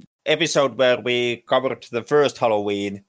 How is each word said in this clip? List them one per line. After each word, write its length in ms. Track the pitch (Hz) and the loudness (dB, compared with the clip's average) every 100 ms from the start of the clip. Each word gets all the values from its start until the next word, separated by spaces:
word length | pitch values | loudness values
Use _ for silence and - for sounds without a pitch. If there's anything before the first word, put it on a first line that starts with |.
| - _ - | -20 _ -4
episode 520 | 151 160 160 139 110 | -2 0 2 0 2
where 220 | 127 120 | 2 2
we 380 | 120 123 123 117 - | 0 -2 -2 -4 -2
covered 360 | 131 127 117 - | -2 0 -4 -8
the 120 | 117 | -8
first 360 | 110 147 135 - | 0 2 2 0
Halloween, 640 | 123 107 104 101 101 98 | 0 0 0 -4 -4 -8